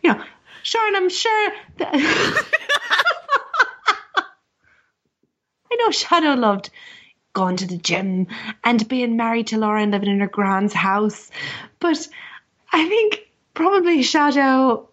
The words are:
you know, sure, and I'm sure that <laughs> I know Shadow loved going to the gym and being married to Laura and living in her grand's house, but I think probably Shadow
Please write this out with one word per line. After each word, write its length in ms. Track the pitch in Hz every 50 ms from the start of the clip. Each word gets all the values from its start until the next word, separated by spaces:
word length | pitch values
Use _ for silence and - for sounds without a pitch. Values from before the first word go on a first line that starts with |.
you 100 | - 339
know, 100 | 214 - - - - _ _ _ - -
sure, 240 | - - - 453 440
and 100 | 427 392
I'm 120 | 392 370 370
sure 440 | 359 - - 466 440 427 427 392 - - - - - -
that 120 | 339 -
<laughs> 640 | 302 277 285 320 - 453 - - - 622 - - - 622 - - 571 587 - - - - 466 679 659 659 - - 571 480 - - - 659 - - - - _ - 359 - - _ _ - - - _ _ _ _ _ _ _ _ _ _ _ _ _ _ _ _ _ _ _ _ _ _ _ _ _ _ _ _
I 60 | 494
know 140 | 466 466 427
Shadow 440 | - - - - 339 339 320 302 277
loved 360 | 247 240 214 202 196 196 - _ - - - - - - _ _ _ _ _
going 240 | _ 190 190 185 180
to 100 | 185 190
the 100 | 180 180
gym 520 | 175 - - 170 180 196 190 185 185 185 - - - - 214 214 _
and 260 | - 233 240 226 220 226
being 280 | 262 254 247 240 233
married 320 | 226 233 226 226 233 226 220
to 100 | 220 220
Laura 240 | 220 208 214 214
and 80 | 208 208
living 160 | 202 196 202 202
in 120 | 202 196
her 80 | 202 196
grand's 440 | - 208 202 196 196 190 202 208
house, 580 | 208 - 175 190 190 208 214 214 208 - - - - - - - - - - - _ _
but 280 | - 339 320 311 - - - - - - - - _ _ _ _ _ _
I 160 | - 330 320 339
think 400 | 415 453 440 427 440 - - _ _ _ _ _ _
probably 480 | - 320 370 403 392 349 349 339 294
Shadow 880 | 254 - - 311 294 294 262 277 277 269 262 262 262 262 233 214 - _